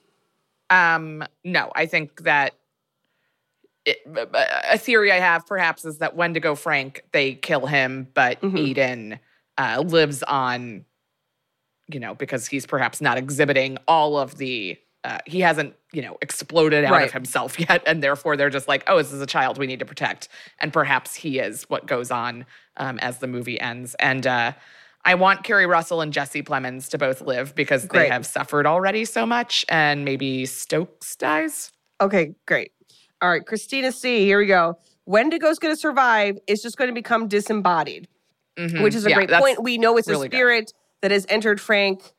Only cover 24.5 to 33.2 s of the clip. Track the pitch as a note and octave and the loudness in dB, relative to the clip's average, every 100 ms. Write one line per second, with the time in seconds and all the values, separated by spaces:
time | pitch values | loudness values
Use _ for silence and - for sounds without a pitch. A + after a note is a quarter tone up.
24.5 | - - - - _ - F3+ F#3+ F#3+ - | -4 -18 -20 -20 _ 2 6 6 4 2
25.5 | G3+ F3+ E3+ E3 E3 D#3 D3 C#3+ D3 D3 | 2 4 4 2 -2 -2 -4 -4 -6 -4
26.5 | C#3 B2+ B2+ - D3+ C#3 C3 C#3+ B2 C3+ | -4 -4 -10 -8 -2 -2 -2 -2 -4 -4
27.5 | - C3+ C#3 D3+ F3+ D3+ B2 C#3 C#3+ C#3+ | -4 0 0 2 2 2 0 -4 -6 -2
28.5 | D3 D3 E3+ F#3+ G#3+ A3+ A#3 A3+ A#3+ A#3+ | 0 2 2 0 -2 -2 -2 0 0 0
29.5 | - - D#3+ D3 C#3+ C#3+ C3+ C3+ C3 C3 | -2 0 2 2 0 -2 -2 -2 -4 -6
30.5 | - - D#3 F3 - - - - D4+ D#4+ | -8 -4 -4 -4 -10 -14 -6 -2 0 -2
31.5 | - - _ _ - G3 G3 D#3 - - | -6 -14 _ _ -2 2 2 0 -4 -2
32.5 | D3+ - _ _ _ _ - | -2 -2 _ _ _ _ -2